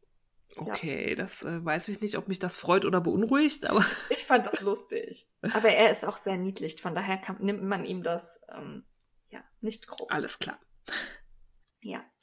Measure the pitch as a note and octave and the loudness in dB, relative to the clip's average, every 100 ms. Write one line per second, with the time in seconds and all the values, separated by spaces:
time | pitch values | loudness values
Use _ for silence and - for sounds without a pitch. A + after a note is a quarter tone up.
0 | _ _ _ _ _ - D#3+ G3+ D#3+ - | _ _ _ _ _ -12 -8 -6 -6 -4
1 | - - F#3+ - - E3+ E3+ D#3 G#3+ G3+ | -2 -2 -6 -8 -8 -6 -2 -2 -2 -6
2 | G#3 G#3 - F#3 F3+ - - F#3+ - F#3 | -4 -4 -4 -4 -4 -4 4 4 6 2
3 | E3+ F#3 A3 C#4 D4+ - - G#3 - - | 2 2 4 4 4 2 2 4 4 0
4 | - C#4+ - B3+ G#3 G#3 G3 F#3+ - - | -2 -2 4 4 4 -2 0 -2 -4 -6
5 | - - - _ - A3 A3 F3 G#3+ - | -6 -12 -18 _ -2 4 6 8 8 6
6 | - - G3 F#3 F#3+ F#3+ D#3+ - F3 E3+ | 0 -2 -2 -2 -2 -4 -6 -4 -4 -4
7 | G3 F#3+ - F#3 F#3+ G3+ F#3+ F#3+ - F#3 | -2 -4 -4 -2 0 0 -2 -2 -2 -4
8 | E3 E3+ - - - - C#3+ D3 - _ | -2 -4 -4 -12 -16 -16 -14 -14 -18 _
9 | _ _ _ - - _ A3 A3 - - | _ _ _ -20 -20 _ -6 -6 -12 -12
10 | - D3+ - - - - _ - - - | -4 -4 -4 -6 -8 -10 _ -20 -8 -8
11 | - - - - - _ _ _ G#3+ - | -8 -12 -20 -20 -20 _ _ _ -12 -12
12 | - _ | -14 _